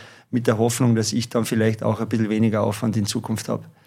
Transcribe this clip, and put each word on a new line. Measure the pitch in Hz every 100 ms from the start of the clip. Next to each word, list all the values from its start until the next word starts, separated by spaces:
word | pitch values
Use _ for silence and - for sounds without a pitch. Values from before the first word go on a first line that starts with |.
| - - -
mit | 123 120
der | 110
Hoffnung, | 117 117 123 113
dass | 107
ich | 120 117
dann | 117 110
vielleicht | 113 110 110
auch | 110 110
ein | 107
bisschen | 113 107
weniger | 107 113 107
Aufwand | 107 104 113 107
in | 101
Zukunft | 117 - 113 -
hab. | 113 - -